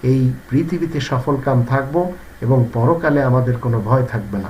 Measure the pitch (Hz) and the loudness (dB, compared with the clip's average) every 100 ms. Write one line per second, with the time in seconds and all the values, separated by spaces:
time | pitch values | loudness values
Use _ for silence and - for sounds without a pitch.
0 | 127 131 127 127 - 131 165 175 165 156 | 2 2 2 -2 -2 -2 0 -2 -2 -4
1 | 127 127 127 139 135 127 120 135 131 156 | -2 -2 0 -2 0 0 2 0 0 -2
2 | 180 - - - 120 131 117 120 120 165 | -2 -6 -16 -8 0 2 2 0 2 2
3 | 165 143 131 127 123 120 127 113 101 131 | 2 2 2 2 2 -2 0 -2 2 0
4 | 123 113 95 98 95 | 0 -4 -4 -6 -6